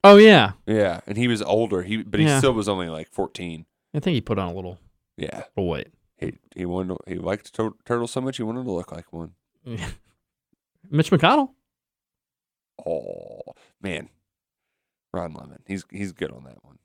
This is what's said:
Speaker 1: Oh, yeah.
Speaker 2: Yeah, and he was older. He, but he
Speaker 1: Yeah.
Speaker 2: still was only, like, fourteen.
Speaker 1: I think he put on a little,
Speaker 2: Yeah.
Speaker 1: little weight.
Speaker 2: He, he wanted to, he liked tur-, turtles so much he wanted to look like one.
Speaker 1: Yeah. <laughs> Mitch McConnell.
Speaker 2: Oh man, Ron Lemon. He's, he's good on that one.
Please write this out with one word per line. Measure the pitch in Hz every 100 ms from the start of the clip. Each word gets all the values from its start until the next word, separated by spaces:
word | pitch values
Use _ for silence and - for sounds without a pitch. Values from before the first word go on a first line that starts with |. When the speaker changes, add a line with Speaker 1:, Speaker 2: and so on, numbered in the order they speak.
Speaker 1:
Oh, | 196 202
yeah. | 220 185 98 - -
Speaker 2:
Yeah, | 107 98 85 -
and | 101
he | 123
was | 110
older. | 101 107 113 95
He, | 90 110
but | 104 104
he | 156
Speaker 1:
Yeah. | 139
Speaker 2:
still | 131
was | 113 101
only, | 95 85
like, | 80 82
fourteen. | - 95 - 90 80 82 _ _
Speaker 1:
I | 151
think | - 127
he |
put | - 101
on | 90
a |
little, | 90 90 90 _ _ _ -
Speaker 2:
Yeah. | - - - -
Speaker 1:
little | 180
weight. | 80 - _ _ -
Speaker 2:
He, | - - _ -
he | 90
wanted | 90 92 90
to, | -
he | 90
liked | 87 104 -
tur-, | - 110 - -
turtles | 120 117
so | 131
much | 131 127
he |
wanted | 110 120 123
to |
look | 87 87
like | 82 -
one. | 82 82 85 _ _
Speaker 1:
Yeah. | - 113 - - _ _ _ _
<laughs> | _ _ _ _ -
Mitch | 147 160
McConnell. | 165 165 294 269 _ _ _ _ _ _ _ _ _ _ _ _ - 82
Speaker 2:
Oh | 82 50 50 50 - - - _ _
man, | 98 78 - _ _ _ _ _ _ _ _ _ _
Ron | 92 85
Lemon. | 73 69 69 -
He's, | 98 -
he's | 95 98
good | 82 80
on | 62 65
that | -
one. | _ 67